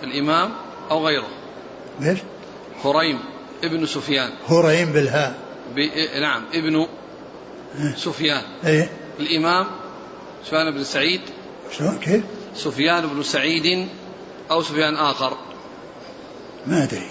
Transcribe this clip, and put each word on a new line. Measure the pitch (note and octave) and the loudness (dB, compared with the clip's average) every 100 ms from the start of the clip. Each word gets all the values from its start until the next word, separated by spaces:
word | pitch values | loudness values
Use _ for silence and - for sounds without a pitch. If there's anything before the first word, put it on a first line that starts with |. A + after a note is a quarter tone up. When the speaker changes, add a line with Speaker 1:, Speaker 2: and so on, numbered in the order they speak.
Speaker 1:
الإمام | C3 C3+ D3 D#3+ F#3+ A3+ - - - | -4 0 4 4 4 -2 -12 -14 0
أو | D#3 D#3 | 2 4
غيره؟ | C#3+ G#2 - - - - - - - | 2 0 -10 -14 -14 -14 -14 -14 -2
Speaker 2:
ليش؟ | C#3+ F#3+ - - - - - - C3+ | 2 2 -2 -14 -14 -16 -14 -4 2
Speaker 1:
هريم | C#3+ E3 C3 A2+ - - - | 4 4 0 -4 -12 -14 -6
ابن | E3 D#3+ D#3 | -2 0 0
سفيان. | D3+ C3+ C#3 B2 - - | -2 0 0 0 -4 4
Speaker 2:
هريم | E3 E3 D#3+ E3+ | 6 8 6 6
بالهاء. | D3+ C#3 C#3 C#3 B2 - - - B2 | 4 4 4 2 -2 -12 -14 -8 0
Speaker 1:
ب-، | D3+ D3 D#3+ C#3 | 0 2 0 0
نعم، | D3 B2 A2 | 0 0 0
ابن | E3 D#3 D#3 D#3+ - - - - - - - - C#3 | -2 2 2 2 -4 -16 -16 -16 -16 -16 -16 -14 -4
Speaker 2:
إيه. | D3 C3 | -4 -2
Speaker 1:
سفيان. | - D3+ D#3 C#3+ A2 - E3+ | -6 0 0 0 -2 -2 4
Speaker 2:
إيه. | D#3 - - - - | 6 4 -2 -14 -6
Speaker 1:
الإمام | D3 D#3+ D#3+ F3+ G3 F#3 - - - - - - - | 0 2 4 4 2 -4 -12 -14 -14 -14 -16 -14 0
سفيان | D#3 D#3+ | 2 2
بن | C#3 | 0
سعيد. | C#3 D3 D3+ F#3 - - - - - - | -2 2 2 2 -4 -12 -14 -14 -12 -2
Speaker 2:
شلون؟ | D#3 - | 0 0
كيف؟ | D#3 G#3 G3 - - - | 4 2 2 -8 -10 -6
Speaker 1:
سفيان | D#3 B2+ D3+ F3 D#3+ | -4 2 4 4 2
بن | C#3+ | -2
سعيد | C#3 D3 C#3 E3 D#3+ F#3 F#3 - - - - - - | 0 2 4 4 4 2 -2 -8 -14 -14 -14 -16 0
أو | D#3+ | 2
سفيان | D#3 D3 D#3 D3+ | 2 2 2 4
آخر؟ | D3+ B2+ C3 - - - - - - - - - - - - - B2+ | 2 2 0 -2 -10 -14 -16 -16 -16 -16 -16 -16 -16 -16 -16 -10 0
Speaker 2:
ما | F3 | 2
أدري. | C3+ G#2+ - | 2 0 -8